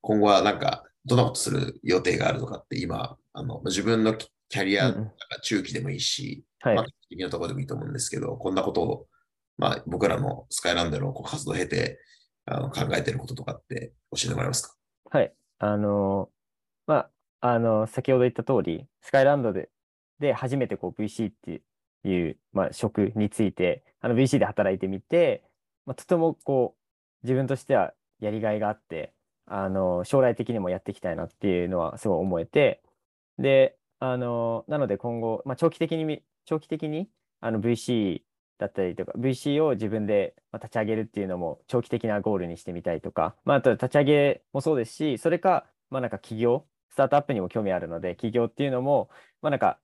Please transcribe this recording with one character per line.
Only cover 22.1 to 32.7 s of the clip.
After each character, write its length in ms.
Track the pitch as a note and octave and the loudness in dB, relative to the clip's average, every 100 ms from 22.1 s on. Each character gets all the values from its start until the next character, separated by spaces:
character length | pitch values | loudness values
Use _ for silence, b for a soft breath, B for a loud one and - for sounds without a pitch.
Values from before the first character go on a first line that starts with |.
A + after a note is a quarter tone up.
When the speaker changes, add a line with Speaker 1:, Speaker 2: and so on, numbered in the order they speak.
| F#2 E2 | 0 0
Speaker 2:
う、 80 | - _ | -4 _
ま 140 | F#2+ F#2 | -2 -2
あ、 80 | |
職 400 | - A2 - G2 A2 | 0 -4 0 0 2
に 140 | G#2 | -2
つ 120 | - | 0
い 100 | G#2 | -2
て、 300 | - F#2 - _ _ | 2 0 0 _ _
あ 80 | A#2 | -2
の、 60 | A#2 | 2
ブ 60 | |
イ 60 | C3 | 4
シ 80 | C#3+ | 4
ー 40 | |
で 60 | A2 | 2
働 300 | G2+ G2 F#2+ | 2 0 0
い 40 | |
て 80 | F#2+ | -2
み 140 | F#2+ | -6
て、 420 | _ E3+ D#3+ G#2 _ _ _ _ - | _ 2 2 0 _ _ _ _ -14
ま 60 | |
あ、 40 | C3 | -14
と 100 | - | -2
て 100 | F3 | 2
も 200 | E3 - | 2 -2
こ 320 | - C#3 A#2+ _ _ _ _ _ | 0 2 0 _ _ _ _ _
う、 20 | A#2+ | -2
自 80 | |
分 140 | C3 C3 | 0 0
と 80 | C3+ | -4
し 80 | |
て 120 | - C3 | 2 2
は 180 | F2 - _ _ | 2 -4 _ _
や 120 | G#2+ | -4
り 100 | G#2+ | -2
が 120 | G#2+ | -2
い 60 | G#2+ | 0
が 100 | G#2 | -2
あ 20 | |
っ 100 | G#2+ | -4
て、 320 | _ D#2+ - _ _ _ _ | _ -10 -10 _ _ _ _
あ 200 | G2 F#2+ | -4 -2
の、 340 | F#2+ F#2 F2+ | 0 2 0
将 180 | F2+ C#3 | 2 4
来 140 | B2+ A2+ | 4 2
的 140 | A#2 | -2
に 80 | A#2 | -2
も 100 | F2+ | -2
や 80 | F2+ | -4
っ 60 | |
て 80 | - | -6
い 40 | G2+ | -8
き 40 | |
た 120 | F#2 | -6
い 40 | E2 | -4
な 100 | E2 | -6
っ 20 | |
て 200 | _ G#2+ | _ 0
い 180 | F2+ F2 | 0 0
う 40 | |
の 100 | F#2 | -2
は 180 | E2 - | -2 -4
す 100 | A2 | 0
ご 80 | F2 | 0
い 40 | |
思 200 | F#2+ F2 | 0 -2
え 60 | E2 | 0
て、 360 | - C3+ | 4 4